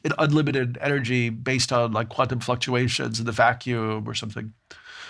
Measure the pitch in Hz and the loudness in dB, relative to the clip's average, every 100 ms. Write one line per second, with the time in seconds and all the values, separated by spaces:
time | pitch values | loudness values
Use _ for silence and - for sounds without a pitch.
0 | 156 - 151 151 143 135 123 123 143 143 | -2 2 4 4 4 0 -2 -2 0 0
1 | 120 123 120 113 123 131 - 123 117 110 | 0 0 0 -2 -2 0 2 2 2 0
2 | 113 - 127 127 - 123 - 123 123 123 | -2 0 0 0 -2 -2 2 2 2 0
3 | 123 113 113 110 120 120 127 117 110 107 | -2 -2 -2 4 4 4 -2 -2 -2 -4
4 | 110 113 110 110 110 - _ - - - | -4 -6 -6 -10 -12 -16 _ -20 -20 -18
5 | - | -18